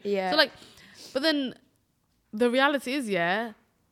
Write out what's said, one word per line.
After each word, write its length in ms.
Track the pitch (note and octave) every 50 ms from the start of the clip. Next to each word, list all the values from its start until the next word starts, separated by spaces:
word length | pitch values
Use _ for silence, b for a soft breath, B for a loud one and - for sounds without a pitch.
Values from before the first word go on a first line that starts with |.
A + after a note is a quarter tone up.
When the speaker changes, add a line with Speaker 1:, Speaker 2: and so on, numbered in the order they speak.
| -
Speaker 1:
Yeah. 260 | G#3 G3+ G3 F#3 F#3
Speaker 2:
So, 60 | F3+ D#4
like, 140 | D4+ - - - B B B B B B B B B B
but 100 | B C4+
then 340 | C4+ D#4+ D#4 C#4+ C4+ B3+ - - _ _ _ _ _ _ _ _ _ _ _ _ _ _
the 180 | - G#3+ B3 A#3+
reality 440 | A#3 C4 C4+ C#4+ D4+ C#4 - B3 B3+
is, 160 | D4+ C4 G#3+
yeah, 420 | G3 F3 E3+ E3+ F#3 G#3 A#3 A#3 G#3+ _ _ _ _ _ _ _